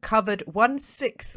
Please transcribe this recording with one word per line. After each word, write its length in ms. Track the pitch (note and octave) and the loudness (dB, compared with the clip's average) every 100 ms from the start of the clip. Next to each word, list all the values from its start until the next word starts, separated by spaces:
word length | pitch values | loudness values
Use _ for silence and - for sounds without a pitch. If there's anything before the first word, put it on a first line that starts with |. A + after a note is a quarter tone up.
covered 420 | - A3 G#3 G3+ E3+ | 0 2 2 -2 -4
one-sixth 880 | E3+ A#3+ C#4 - - C#4 - - | 2 2 2 -6 -4 -4 -6 -12